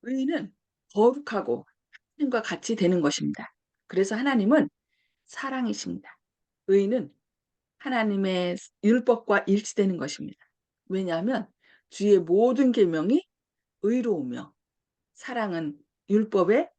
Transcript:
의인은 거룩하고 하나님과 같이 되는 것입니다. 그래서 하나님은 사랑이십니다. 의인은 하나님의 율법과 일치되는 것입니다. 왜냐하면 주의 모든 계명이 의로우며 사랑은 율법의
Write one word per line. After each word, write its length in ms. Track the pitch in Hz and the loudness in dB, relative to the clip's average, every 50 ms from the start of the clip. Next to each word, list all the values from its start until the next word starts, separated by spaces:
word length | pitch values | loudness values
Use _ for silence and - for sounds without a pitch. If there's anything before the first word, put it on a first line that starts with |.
의인은 520 | - 233 262 269 262 277 339 277 220 190 _ _ _ _ _ _ _ _ - | -8 -6 -4 -4 -2 -2 -2 -4 -6 -8 _ _ _ _ _ _ _ _ 0
거룩하고 720 | 202 214 240 262 285 285 - 226 202 - - 120 135 147 _ _ _ _ _ _ - _ _ _ | 2 2 4 2 0 -10 -6 -6 -6 -4 -4 -6 -6 -6 _ _ _ _ _ _ -20 _ _ _
하나님과 260 | _ 294 262 247 226 | _ -4 -2 -2 -4
같이 340 | 214 - 185 165 - - 226 | -4 -4 -8 -8 -4 -6 -2
되는 240 | 214 196 175 185 175 | 0 2 2 2 2
것입니다. 520 | 151 147 147 - 151 147 147 - - - _ _ _ _ _ _ _ | 0 0 -2 -2 -4 -6 -6 -8 -12 -16 _ _ _ _ _ _ _
그래서 300 | _ - 180 196 190 220 | _ -2 -2 0 0 -2
하나님은 520 | 214 262 285 269 233 190 202 277 302 - - _ _ _ _ _ _ _ _ _ _ _ | -2 -2 0 0 2 4 4 4 4 4 0 _ _ _ _ _ _ _ _ _ _ _
사랑이십니다. 840 | _ - - - 269 269 262 247 220 208 - - 185 175 - - - - _ _ _ _ _ _ _ _ _ _ - | _ -14 -10 -10 -8 -6 -4 -4 -4 -4 -6 -8 -10 -10 -10 -12 -18 -20 _ _ _ _ _ _ _ _ _ _ 2
의인은 440 | 190 202 196 196 233 254 160 143 _ _ _ _ _ _ _ _ _ _ _ _ _ _ | 4 4 4 2 0 -2 -4 -6 _ _ _ _ _ _ _ _ _ _ _ _ _ _
하나님의 760 | - 277 254 233 220 214 202 196 196 190 185 180 180 180 180 185 - - _ _ - | -8 -4 -2 -2 0 0 0 0 0 0 0 0 -2 -2 -4 -6 -10 -20 _ _ 2
율법과 600 | 208 233 254 240 - 233 220 - - 208 202 - | 4 4 4 4 2 0 0 2 0 0 0 2
일치되는 500 | - 196 208 202 - - - 202 196 180 160 | 2 0 0 0 -4 -2 0 0 0 0 -2
것입니다. 400 | 143 147 - - - - 196 _ _ _ _ _ _ _ _ _ _ _ | -6 -8 -8 -10 -12 -14 -14 _ _ _ _ _ _ _ _ _ _ _
왜냐하면 600 | 180 190 190 180 165 165 180 233 262 - - _ _ _ _ _ _ _ _ _ | -6 -4 -4 -2 -4 -2 -2 -2 -2 -4 -6 _ _ _ _ _ _ _ _ _
주의 280 | - - 196 208 202 190 | -8 -2 4 4 4 4
모든 540 | 170 160 175 202 226 247 254 247 277 254 | 4 2 2 4 4 4 4 2 2 2
계명이 500 | 233 247 202 175 165 160 156 190 254 349 - _ _ _ _ _ _ _ _ _ _ _ | 4 4 2 2 2 -2 0 0 0 0 -2 _ _ _ _ _ _ _ _ _ _ _
의로우며 720 | - 208 240 254 226 233 202 160 135 127 120 120 - - _ _ _ _ _ _ _ _ _ _ _ _ _ | -2 -2 0 0 0 -2 -2 -4 -4 -8 -8 -10 -12 -16 _ _ _ _ _ _ _ _ _ _ _ _ _
사랑은 640 | _ - - 254 240 220 202 175 165 160 147 147 - _ _ _ _ _ _ | _ -14 -8 -4 -4 -4 -2 -4 -4 -6 -6 -8 -10 _ _ _ _ _ _
율법의 600 | 196 214 220 220 - 196 180 170 214 262 349 - _ | 0 0 0 2 2 2 2 4 4 2 2 -2 _